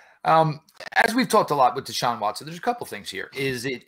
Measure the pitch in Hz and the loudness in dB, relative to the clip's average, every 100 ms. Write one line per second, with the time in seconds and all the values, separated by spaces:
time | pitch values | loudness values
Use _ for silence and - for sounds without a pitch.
0 | - _ - 160 160 143 _ - - - | -20 _ 2 4 4 0 _ -12 -2 2
1 | 226 226 247 220 180 147 127 131 120 113 | 2 2 2 4 4 4 4 2 -6 -4
2 | 131 117 104 - 143 170 240 240 123 107 | -2 0 -2 -4 -10 -6 -4 -4 -4 -12
3 | 98 95 - 131 139 127 127 123 | -10 -10 -8 -4 -4 -4 -6 -8